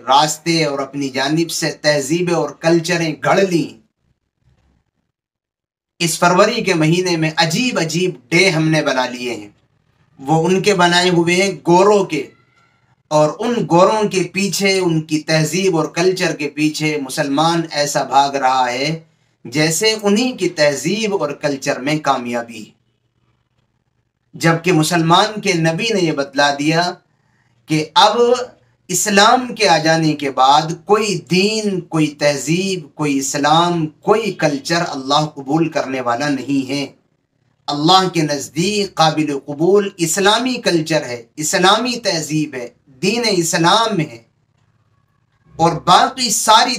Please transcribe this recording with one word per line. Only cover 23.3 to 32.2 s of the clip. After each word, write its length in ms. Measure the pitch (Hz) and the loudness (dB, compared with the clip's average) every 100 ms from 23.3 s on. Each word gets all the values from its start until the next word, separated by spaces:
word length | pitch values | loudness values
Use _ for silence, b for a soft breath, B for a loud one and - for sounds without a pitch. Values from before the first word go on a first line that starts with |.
| _ _ _ _ _ _ _ _ _ _ 156 | _ _ _ _ _ _ _ _ _ _ -2
जबकि 360 | 165 160 180 | 0 0 2
मुसलमान 680 | 160 156 175 165 175 220 220 | 2 2 0 2 4 2 -2
के 120 | 196 170 | -2 0
नबी 320 | 160 165 233 | 0 0 -2
ने 80 | 202 | 0
यह 120 | 165 139 | -2 -2
बतला 400 | 139 139 143 143 | -4 0 0 0
दिया 400 | 147 165 180 180 _ _ _ _ _ _ - | 0 0 -2 -6 _ _ _ _ _ _ -4
कि 120 | 156 156 170 | -2 0 4
अब 180 | 208 233 240 247 - - _ _ - | 4 4 2 2 -2 -14 _ _ -8
इस्लाम 580 | 180 214 202 220 254 247 | -4 0 4 4 4 0
के 160 | 202 196 | -2 2
आ 120 | 160 | 2
जाने 340 | 156 160 156 | 2 2 2
के 160 | 143 139 | 0 -4
बाद 400 | 127 131 147 160 160 - | 2 4 4 2 -8 0
कोई 280 | 214 214 170 - | 0 0 -4 0
दीन, 540 | 180 202 220 208 185 | 2 2 0 -2 -4
कोई 260 | 156 160 151 | -4 -2 -2
तहजीब, 680 | - | 0